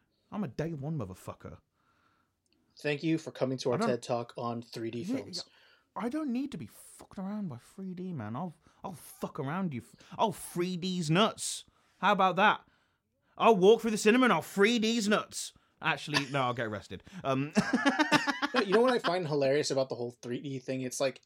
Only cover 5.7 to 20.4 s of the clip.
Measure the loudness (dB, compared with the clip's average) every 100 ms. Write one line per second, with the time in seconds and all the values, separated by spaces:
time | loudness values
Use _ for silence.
5.7 | _ _ -8 -6 -4 -4 -4 -4 -8 -12
6.7 | -16 -20 -20 -18 -10 -8 -6 -8 -10 -14
7.7 | -14 -12 -10 -8 -8 -6 -6 -8 -10 _
8.7 | _ -12 -12 -16 -10 -8 -6 -6 -4 -4
9.7 | -4 -10 -18 -16 -2 -2 -2 -6 -4 -2
10.7 | -2 -4 -2 2 4 4 0 -8 -8 -12
11.7 | _ _ _ 2 4 4 6 4 4 -2
12.7 | _ _ _ _ _ _ 2 6 8 8
13.7 | 8 4 2 6 6 6 4 0 4 4
14.7 | 4 2 2 2 2 0 -8 -10 -14 _
15.7 | _ -4 -4 -2 -2 0 0 0 -2 -4
16.7 | -6 -10 -14 -14 -8 -2 -2 0 0 0
17.7 | 0 2 0 2 0 0 -4 -2 0 2
18.7 | 4 4 2 0 -2 -2 0 2 2 0
19.7 | -2 -2 -4 -8 -10 -8 -8